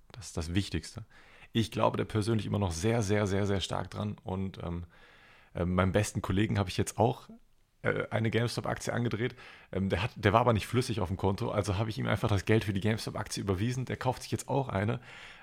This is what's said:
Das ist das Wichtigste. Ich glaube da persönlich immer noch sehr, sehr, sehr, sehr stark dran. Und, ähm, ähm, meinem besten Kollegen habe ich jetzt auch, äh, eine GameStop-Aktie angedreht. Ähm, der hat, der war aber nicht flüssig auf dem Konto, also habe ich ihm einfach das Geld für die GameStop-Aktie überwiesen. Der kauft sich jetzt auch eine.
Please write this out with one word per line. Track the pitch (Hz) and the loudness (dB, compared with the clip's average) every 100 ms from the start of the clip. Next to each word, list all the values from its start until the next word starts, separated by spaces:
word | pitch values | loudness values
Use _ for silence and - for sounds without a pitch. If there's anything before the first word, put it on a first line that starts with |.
| - | -20
Das | - - | -16 -10
ist | - | -8
das | 82 | -2
Wichtigste. | 90 98 80 - - - - - - - | -2 -2 -4 -6 -14 -16 -20 -20 -20 -4
Ich | 117 104 | 0 0
glaube | - 113 - | 2 2 2
da | 107 | 0
persönlich | 110 104 117 104 | 0 2 0 0
immer | 104 | 0
noch | 98 | 0
sehr, | 80 104 117 | 0 2 2
sehr, | 98 104 101 | 2 2 2
sehr, | 98 101 | 2 2
sehr | 98 | 0
stark | - 95 95 | 0 -4 -6
dran. | 104 104 104 | -4 -6 -6
Und, | - 95 95 - | -6 -4 -4 -6
ähm, | 85 85 85 - - - - - - - | -6 -6 -8 -16 -20 -20 -20 -20 -14 -4
ähm, | 87 | 0
meinem | 90 95 | 4 4
besten | 98 104 - | 4 2 -2
Kollegen | - 95 107 101 | 0 2 2 2
habe | 95 | 0
ich | - | 0
jetzt | 95 - | -2 4
auch, | 113 - - 226 - _ _ _ | 2 2 -8 -20 -20 _ _ _
äh, | 107 104 - | -2 -2 0
eine | 110 113 | 0 2
GameStop-Aktie | 110 120 - 113 117 - | 2 0 -2 -4 -4 -4
angedreht. | 107 117 104 120 - - - - | -2 -2 -2 -4 -6 -20 -20 -8
Ähm, | 95 95 | -2 0
der | 92 | 0
hat, | 113 - | -2 2
der | 104 | 6
war | 107 | 6
aber | 120 | 6
nicht | 110 - | 4 2
flüssig | 120 123 110 | -2 0 -2
auf | 90 | -2
dem | 95 | 0
Konto, | 95 98 117 | 0 0 -2
also | 98 101 95 | 0 0 0
habe | 113 | 0
ich | 117 | -2
ihm | 120 | 0
einfach | 110 113 | 0 2
das | 101 - | 0 4
Geld | 107 | 2
für | 98 | 2
die | 98 | -2
GameStop-Aktie | 107 110 - 90 90 - | 0 -2 -4 -8 -8 -6
überwiesen. | 104 92 113 127 120 | -2 0 0 -2 -4
Der | 107 | -4
kauft | 127 - | -2 -4
sich | - | -4
jetzt | 113 - | -6 -2
auch | 135 131 | -2 0
eine. | 98 104 123 - - - - | 0 0 -2 -8 -18 -18 -20